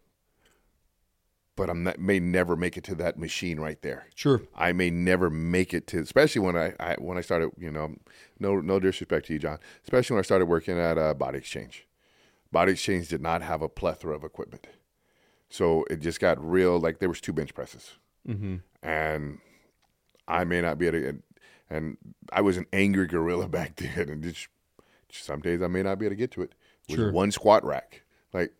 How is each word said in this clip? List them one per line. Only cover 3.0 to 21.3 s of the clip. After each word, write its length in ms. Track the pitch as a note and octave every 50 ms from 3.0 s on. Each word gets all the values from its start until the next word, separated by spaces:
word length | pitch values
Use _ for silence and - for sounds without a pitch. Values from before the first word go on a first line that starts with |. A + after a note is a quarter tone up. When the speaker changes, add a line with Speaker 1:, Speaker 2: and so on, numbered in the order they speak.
| F2 E2+ - D#2
Speaker 1:
machine 420 | E2 D#2+ - - F#2+ F2 D#2+ D2+
right 200 | D#2 D2+ - -
there. 240 | - C#2+ B1 - - - _
Speaker 2:
Sure. 280 | - - D3 C3 G#2 - - -
Speaker 1:
I 180 | - E2 F2
may 180 | F2 F#2 F2+ F2
never 380 | E2+ F2 F2 F2+ F#2 F2 F#2 E2
make 460 | D2+ D#2+ E2 E2+ F2 F#2 F#2 - F#2
it 120 | E2 - -
to, 120 | - E2+
especially 400 | D2 - - C#3 D3+ D3+ - A#2
when 160 | F#2+ F#2 F2
I, 160 | E2+ D#2+ F2+ - -
I, 140 | - E2+ -
when 240 | - - F2 F#2 F2+
I 20 |
started, 300 | E2+ - F#2 E2 E2 - - -
you 120 | F2 D#2
know, 240 | D2+ D2+ D#2 D#2 - - _ - - - - _ _ -
no, 220 | G2+ G2 G2 F#2+
no 200 | D2+ F2+ F#2+ G2
disrespect 460 | F#2 F#2+ F#2 - F2 - F2 D#2 -
to 80 | - D#2+
you, 40 | D2+
John, 200 | D#2 D2+ D2+ - - - - - -
especially 300 | - B2+ B2+ B2 - B2
when 60 | G2+
I 40 | F2+
started 220 | - G#2 F#2+ F2+
working 320 | E2 E2+ E2 - G2 F2 F2
at 180 | E2+ E2+ E2
a 180 | D#2+ D#2 D#2 D2
Body 220 | C2+ C2+ C2 C#2 C2+
Exchange. 480 | - - - B1+ G#1 - - - - _ _ _ _ _ _ _ _ _ _ _ _ -
Body 220 | - E2 F2+ F#2+
Exchange 360 | F#2 - - G#2+ F#2+ F2+ E2+ D#2+
did 120 | E2+ C2+
not 220 | D2 E2 E2 F2
have 180 | E2+ E2 D#2+ D#2
a 80 | D#2 D2+
plethora 460 | - - G2 E2+ D#2+ - - E2 D2+
of 80 | D2+ D#2
equipment. 440 | D#2 - - - - - - - - - _ _ _ _ _ _ _ _ _ _ _ _ _ _ _
So 340 | - - F#2 E2+ E2 D#2+ - -
it 60 | D#2+ D#2
just 180 | D2 E2+ E2 -
got 220 | - F2+ D#2+ C2
real, 360 | D2+ E2 F2+ F#2 F#2 F2+ F2 F2
like, 200 | E2 E2 D#2+ -
there 80 | G2 F2
was 100 | E2 -
two 120 | - - D#2+
bench 180 | D#2 D2+ -
presses. 400 | - - B1+ - - A1+ - - - _ _ _ _ _ -
Speaker 2:
Mm-hmm. 300 | - A2+ G2+ G#2 F#2+ F#2 F2 - _ _ _
Speaker 1:
And 560 | - D#2+ D#2+ D#2 D#2 D#2 D#2 D2+ D2 C#2+ C#2+ - _ _ _ _ _ _ _ _ _ _ _ _ _ _ _ _ - -
I 160 | E2+ E2+ F2+
may 160 | E2+ F2 F2
not 160 | F2 E2 D2+ D#2
be 80 | F2
able 140 | E2 D#2+ E2
to, 80 | C2 C#2
and, 140 | D2 - _ _